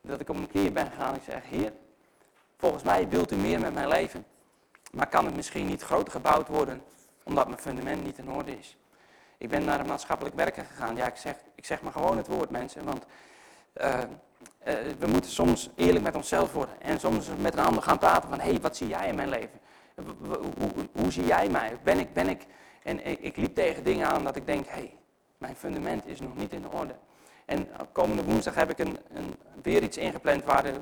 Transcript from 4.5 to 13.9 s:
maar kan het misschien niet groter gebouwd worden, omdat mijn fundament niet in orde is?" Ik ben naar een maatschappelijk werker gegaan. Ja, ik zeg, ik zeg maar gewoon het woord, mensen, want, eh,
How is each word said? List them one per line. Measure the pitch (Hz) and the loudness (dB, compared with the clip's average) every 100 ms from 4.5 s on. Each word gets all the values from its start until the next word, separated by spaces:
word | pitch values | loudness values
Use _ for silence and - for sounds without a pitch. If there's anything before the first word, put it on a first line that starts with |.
| _ _ _ - | _ _ _ -14
maar | - 143 | -4 2
kan | 160 | 2
het | - | 2
misschien | 135 - - | -2 -6 -4
niet | 147 - | -4 -4
groter | - 156 156 | 0 0 0
gebouwd | 143 147 143 - | 0 4 4 4
worden, | - - 127 - - - _ | 0 0 -4 -14 -20 -20 _
omdat | - 135 127 | -2 2 2
mijn | 123 | -2
fundament | 139 127 131 135 | -6 -6 -4 -4
niet | 131 135 | -6 -8
in | 131 | -8
orde | 127 127 127 | -6 -6 -10
is?" | - - _ _ _ - - _ | -14 -20 _ _ _ -20 -20 _
Ik | 113 | -2
ben | 131 | 0
naar | 139 139 | 2 0
een | 131 | 0
maatschappelijk | 135 - 143 131 | -4 -2 -2 -2
werker | - 170 - | 0 -2 -2
gegaan. | - - 117 | -12 -6 -6
Ja, | 117 123 | -2 -4
ik | |
zeg, | - - 135 - | -4 -10 -10 -16
ik | - | -18
zeg | - 151 | -6 -6
maar | - | -4
gewoon | - 156 165 | 0 0 0
het | - | -2
woord, | 156 131 | -2 -2
mensen, | - 127 151 | -4 -6 -8
want, | 135 123 - - - - - - _ | -6 -6 -8 -20 -20 -20 -20 -20 _
eh, | - 135 | -2 0